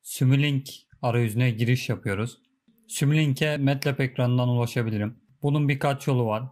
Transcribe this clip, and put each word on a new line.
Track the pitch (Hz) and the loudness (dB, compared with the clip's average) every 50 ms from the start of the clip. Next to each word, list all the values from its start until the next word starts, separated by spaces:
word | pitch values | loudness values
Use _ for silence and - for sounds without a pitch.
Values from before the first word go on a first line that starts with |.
Simulink | _ - - - 139 127 135 139 147 147 139 135 135 - - - _ _ - _ | _ -12 -4 0 2 4 4 4 2 2 0 -2 -4 -6 -18 -18 _ _ -14 _
arayüzüne | - 123 113 120 117 113 104 117 123 127 | -2 0 2 2 0 0 0 0 0 0
giriş | 117 107 120 117 127 127 - - | 2 0 2 2 2 0 0 -4
yapıyoruz. | 113 - - 110 98 98 110 127 - _ _ _ _ _ _ _ _ _ _ | -6 -4 -2 -4 -2 -2 -4 -6 -8 _ _ _ _ _ _ _ _ _ _
Simulink'e | _ - - 151 139 151 156 156 147 131 - 156 151 151 | _ -4 0 2 2 4 4 2 2 2 0 0 -2 0
matlab | 143 139 135 143 139 - 151 135 - | 0 2 0 0 2 0 -2 0 0
ekranından | 135 131 - - 123 123 123 123 123 123 | -2 -4 0 -2 0 2 2 2 2 2
ulaşabilirim. | 123 120 120 117 - 127 117 113 107 104 104 107 127 - _ _ _ _ | 2 0 0 -2 -2 -4 -2 -2 -2 -2 -4 -4 -6 -10 _ _ _ _
Bunun | - 143 143 151 147 139 | -2 0 0 2 2 0
birkaç | 147 139 - 143 139 135 - | 0 0 0 -2 -2 -2 -2
yolu | 151 135 123 120 | 0 0 2 2
var. | 113 107 110 127 131 | 0 -2 -4 -6 -10